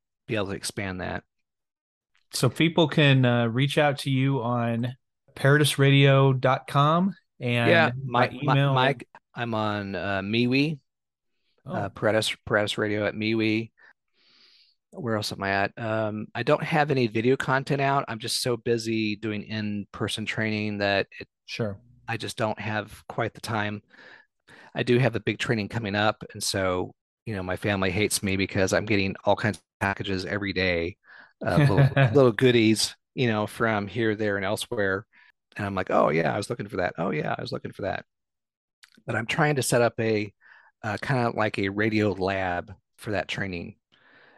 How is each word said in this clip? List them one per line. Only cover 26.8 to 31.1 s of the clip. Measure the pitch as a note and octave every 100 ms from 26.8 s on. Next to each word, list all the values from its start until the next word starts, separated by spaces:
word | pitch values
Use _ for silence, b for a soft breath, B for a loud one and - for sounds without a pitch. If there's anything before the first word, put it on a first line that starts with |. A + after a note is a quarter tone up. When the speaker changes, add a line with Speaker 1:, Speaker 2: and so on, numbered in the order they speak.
| F#2+ - _ _ -
Speaker 1:
you | G2
know, |
my | F#2 F2+
family | G#2+ G2 F#2+
hates | F2+ G#2 -
me | G2 F#2+
because | F#2+ G#2 F#2+
I'm | F2 G#2+
getting | G2+ F#2+ - -
all | G2
kinds | A2 F#2+
of | _ -
packages | G2 G2 G2 F#2 F#2
every | G2+ G2
day, | F#2 F#2 E2+ E2+ - B